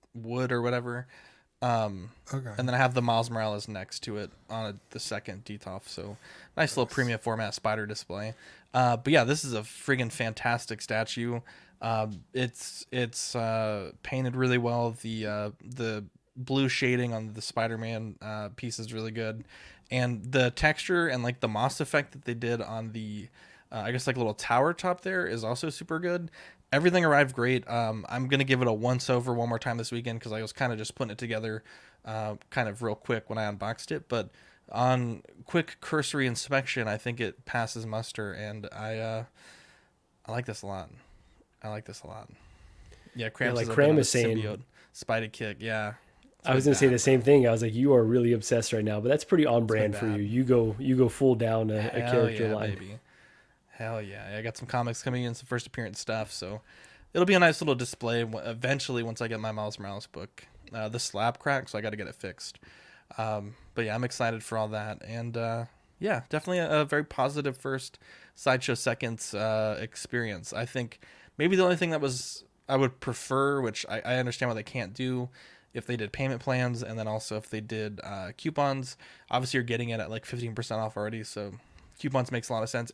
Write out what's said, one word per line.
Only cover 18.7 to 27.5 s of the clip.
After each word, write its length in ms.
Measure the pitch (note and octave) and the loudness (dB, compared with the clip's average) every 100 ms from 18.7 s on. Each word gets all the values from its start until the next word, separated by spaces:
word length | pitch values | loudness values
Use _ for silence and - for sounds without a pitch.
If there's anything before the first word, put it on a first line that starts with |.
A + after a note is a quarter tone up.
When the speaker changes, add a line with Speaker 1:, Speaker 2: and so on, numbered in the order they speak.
| A2+ | -8
Speaker 1:
is 140 | A2 | -8
really 180 | A2 A2 | -6 -6
good. 340 | A2 A2 A2+ - - - - - | -4 -4 -6 -10 -18 -20 -20 -4
And 400 | B2+ B2 A#2 B2 | 0 0 -2 0
the 200 | C3 B2 | 4 4
texture 580 | - D#3 D#3 - F3 E3+ | 4 2 2 0 2 2
and, 140 | B2+ | 0
like, 180 | A#2+ B2 | -2 -2
the 80 | A#2 | -2
moss 320 | G#2+ C3 - | 2 0 0
effect 320 | D3 D3+ C#3+ | -2 0 -2
that 140 | C#3 B2 | -8 -8
they 80 | |
did 260 | A#2 A#2 A#2 | -4 -2 -2
on 320 | G#2 A2+ A2+ | -4 -8 -8
the, 360 | A2 A2 G#2 G#2+ - - - - | -8 -8 -10 -12 -18 -20 -20 -12
uh, 100 | A2+ | -6
I 80 | G#2 | -2
guess, 140 | B2+ C3 | -2 0
like, 100 | B2+ | 0
little 180 | A2+ | 0
tower 400 | G#2 - A#2+ D3 | -2 2 4 4
top 280 | E3+ F#3 F3+ | 2 -2 -2
there 240 | F#3+ F#3+ E3+ | -2 -2 -2
is 160 | A2+ | -4
also 280 | A2 B2 D#3+ | -4 -4 -4
super 280 | - E3 D#3+ | -6 -6 -4
good. 320 | F3 F3 E3+ - - - - | -2 -2 -4 -12 -20 -18 -2
Everything 320 | C#3 F3 F3+ | 4 6 6
arrived 300 | E3 C#3+ C#3 | 6 6 6
great. 320 | C3 A#2+ | 4 2